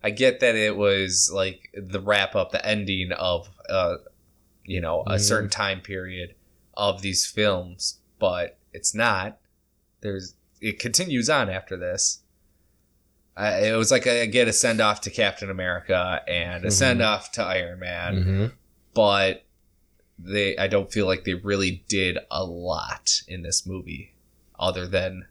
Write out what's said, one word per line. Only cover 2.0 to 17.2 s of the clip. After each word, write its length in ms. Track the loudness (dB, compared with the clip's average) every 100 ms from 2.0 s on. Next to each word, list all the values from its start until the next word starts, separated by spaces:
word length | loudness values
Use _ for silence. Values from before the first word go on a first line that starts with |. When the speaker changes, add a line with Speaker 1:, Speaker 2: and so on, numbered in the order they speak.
Speaker 1:
wrap 340 | 2 2 2 0
up, 160 | 0
the 140 | -2 -2
ending 460 | -2 0 -2 -2
of, 360 | -2 0 0 -4 -20 -2
uh, 280 | 0 0 -2 -10 _ _ _ _ _ -8
you 160 | -6
know, 200 | -2 -2
a 100 | 0
Speaker 2:
Mm-hmm. 60 | 0
Speaker 1:
certain 300 | 2 0 -2
time 300 | -2 -2 -4
period 520 | -8 -10 -10 -10 -12 -16 _ _ _ -2
of 280 | -2 0
these 240 | -2 -2 -2
films, 720 | 0 2 0 -4 -6 -8 -8 _ _
but 400 | 0 0 -4 -8 _
it's 220 | -6 -6 0
not. 420 | 2 2 -4 -10 _ _ _ _ _ _
There's, 320 | -8 -8 -10 _ _ _
it 180 | -6 -4
continues 500 | -2 -2 0 0 2
on 180 | 2 2
after 300 | -4 -8 -8
this. 440 | -6 -2 -2 -2 _ _ _ _ _ _ _ _ _ _ _ -4
I, 320 | 0 2 4
it 80 | 4
was 120 | 4
like, 160 | 4 4
I 200 | 2 2
get 240 | 4 4
a 40 |
send 280 | 4 2 4
off 180 | 2 2
to 80 | -4
Captain 400 | 0 0 0 -8
America 720 | -4 -2 -4 0 0 2 -2 -2
and 360 | -4 -4 -4 0
a 20 |
Speaker 2:
Mm-hmm. 20 |
Speaker 1:
send 300 | 2 4 4
off 300 | 2 0